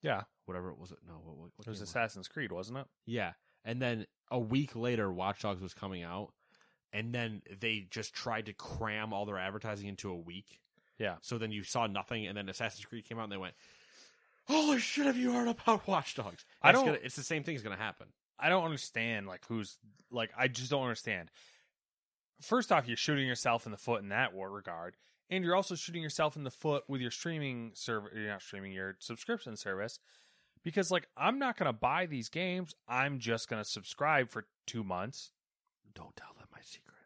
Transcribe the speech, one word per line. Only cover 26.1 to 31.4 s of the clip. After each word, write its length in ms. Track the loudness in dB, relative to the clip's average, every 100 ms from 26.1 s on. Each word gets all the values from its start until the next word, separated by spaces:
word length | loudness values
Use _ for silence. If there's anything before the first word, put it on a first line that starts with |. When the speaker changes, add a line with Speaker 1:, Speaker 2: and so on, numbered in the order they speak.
| 2 2 2
Speaker 1:
in 80 |
the 80 | -8
foot 320 | -2 2 2 2
with 140 | -2
your 80 | -2
streaming 600 | -4 -4 -2 -2 -4 -8
server, 380 | -8 -2 -2 -2
you're 140 | -4 -4
not 140 | -4
streaming, 300 | -6 -8 -6
your 220 | -4 -4 -6
subscription 560 | -10 -10 -4 -4 -4 -8
service, 420 | -4 -2 -2 -6 _ -20 -20 _ _ _
because, 280 | -2 0 2
like, 160 | 2 0 0
I'm 240 | 2
not 180 | 4